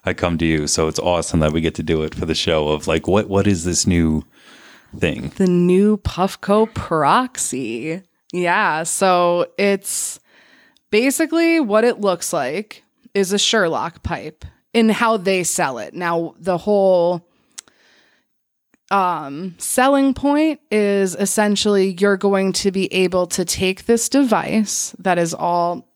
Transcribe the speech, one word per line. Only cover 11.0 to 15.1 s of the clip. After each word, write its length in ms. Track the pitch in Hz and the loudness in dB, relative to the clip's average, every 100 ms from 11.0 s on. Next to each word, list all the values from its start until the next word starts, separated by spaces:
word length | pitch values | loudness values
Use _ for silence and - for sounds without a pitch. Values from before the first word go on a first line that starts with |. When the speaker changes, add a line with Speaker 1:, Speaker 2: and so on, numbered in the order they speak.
| 262 269 320 330 330 330 | 2 0 0 0 2 2
Speaker 2:
what 240 | 233 214 240 | 2 2 2
it 160 | 208 | 0
looks 300 | 202 175 - | -2 -2 -4
like 520 | 165 127 170 214 - _ _ - 202 | -4 -4 -6 -10 -16 _ _ -6 -2
is 180 | 185 | -2
a 60 | 202 | 0
Sherlock 640 | - 226 170 127 165 - | 0 0 0 -2 -6 -8
pipe 420 | - 165 143 - - - _ | -8 -8 -10 -16 -20 -20 _
in 160 | 226 226 | 2 2
how 280 | 202 226 | 2 0